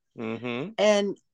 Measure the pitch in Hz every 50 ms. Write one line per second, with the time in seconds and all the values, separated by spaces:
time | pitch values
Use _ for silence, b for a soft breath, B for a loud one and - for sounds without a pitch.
0 | _ _ _ 117 113 110 113 113 120 123 120 123 151 214 - - 202 214 208 202
1 | 202 196 - - _ _